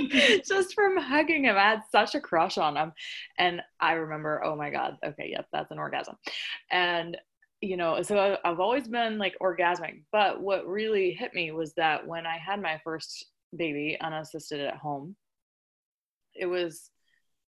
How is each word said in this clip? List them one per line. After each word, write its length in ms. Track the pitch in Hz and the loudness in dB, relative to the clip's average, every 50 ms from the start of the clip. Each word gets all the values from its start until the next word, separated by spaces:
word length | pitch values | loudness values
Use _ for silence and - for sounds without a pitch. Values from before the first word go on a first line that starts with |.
| 269 - - 523 571 494 427 370 - | 8 6 4 6 8 8 6 4 4
Just 260 | - 381 392 359 370 - | 2 2 2 2 2 2
from 240 | 440 403 392 381 | 2 2 4 4
hugging 480 | 339 277 254 277 302 320 320 330 294 269 | 0 0 2 2 2 4 4 2 4 4
him, 120 | 240 202 | 4 6
I 40 | 196 | 6
had 200 | 196 214 220 214 - - | 6 6 4 2 -2 2
such 240 | - 208 214 - - | 4 4 4 4 0
a 40 | 294 | -4
crush 380 | - - 180 160 170 185 - | -2 0 2 2 2 2 2
on 200 | 202 160 151 143 | 2 0 2 2
him. 160 | 143 156 165 - - - - - - - - _ | 0 -2 -2 -6 -12 -14 -12 -12 -12 -14 -6 _
And 240 | - 180 175 175 170 - - _ - | 2 2 2 2 0 -6 -12 _ 0
I 140 | 165 160 165 | 2 2 2
remember, 500 | 165 160 156 156 156 151 151 151 - - | 2 -2 -4 -6 -4 -2 -2 -2 0 -2
"Oh 120 | 156 156 | -2 -2
my 140 | 147 147 143 | -4 -4 -4
God, 280 | 147 135 - - 143 - - | -2 -2 -2 -2 -4 -6 -8
okay, 260 | 151 143 - - - | -8 -6 -8 -8 -6
yep, 160 | - - - - | -6 -8 -8 -6
that's 200 | - 151 - - | -6 -6 -6 -6
an 80 | 156 151 | -8 -8
orgasm." 360 | 151 139 - 135 - - - - - - - - - - - - - _ | -6 -4 -4 -6 -6 -8 -12 -12 -12 -10 -8 -6 -6 -8 -8 -10 -6 _
And, 460 | - 180 180 175 175 170 165 170 165 - - _ _ _ _ _ _ _ | 0 2 2 2 0 0 -2 -4 -10 -12 -14 _ _ _ _ _ _ _
you 160 | 220 190 185 | -6 -4 -2
know, 240 | 180 170 165 156 - - | 0 0 0 0 0 0
so 140 | - 208 | 2 2
I, 320 | 202 196 202 190 - - 175 | 4 4 4 2 2 0 0
I've 100 | 170 170 | 0 2
always 280 | 185 220 247 285 233 | 2 2 2 0 -2
been, 300 | 220 240 240 233 220 214 | -2 -2 0 0 0 0
like, 180 | 214 196 185 - - | 0 -2 -2 -2 0
orgasmic. 640 | 185 190 170 180 180 175 180 170 165 151 - - - _ | 0 0 2 2 2 2 2 0 -4 -8 -10 -14 -8 _
But 300 | - 214 202 180 - - | 2 4 4 4 2 0
what 260 | 185 196 190 170 - | 0 0 0 0 0
really 440 | 170 190 214 220 220 214 196 190 180 | -4 -4 -2 0 0 2 2 2 2
hit 220 | 165 175 247 - - | 0 -2 -8 -6 -4
me 180 | 180 170 156 | -4 -4 -4
was 220 | 156 165 160 147 - | -4 -4 -6 -4 0
that 340 | 170 160 156 147 - - | 2 2 4 2 2 -2
when 180 | 160 165 165 165 | -6 -8 -6 -6
I 120 | 165 165 | -6 -6
had 240 | 165 156 190 202 208 | -6 -4 -4 -4 -2
my 180 | 190 160 156 156 - | -2 -2 -4 -4 -4
first 420 | 165 160 156 - - - - - - _ _ _ _ 175 | -6 -6 -6 -8 -12 -14 -14 -16 -18 _ _ _ _ -6
baby 420 | 160 170 156 143 143 147 151 156 - | -4 -4 -2 -2 -2 -2 -4 -4 -4
unassisted 600 | 160 160 156 156 156 - - 156 - - 151 143 | -4 -6 -6 -6 -8 -8 -12 -12 -10 -8 -6 -4
at 160 | 143 - - | -4 -4 -6
home, 380 | 151 151 147 143 139 139 175 202 - _ _ _ _ _ _ _ _ _ _ _ _ _ _ _ _ _ _ _ _ _ _ _ | -6 -6 -6 -6 -6 -8 -12 -14 -18 _ _ _ _ _ _ _ _ _ _ _ _ _ _ _ _ _ _ _ _ _ _ _
it 120 | - 185 | -6 -2
was 420 | 175 180 180 175 165 160 - - _ _ _ _ _ _ _ _ _ _ _ _ _ | -2 0 0 -2 -2 -4 -10 -18 _ _ _ _ _ _ _ _ _ _ _ _ _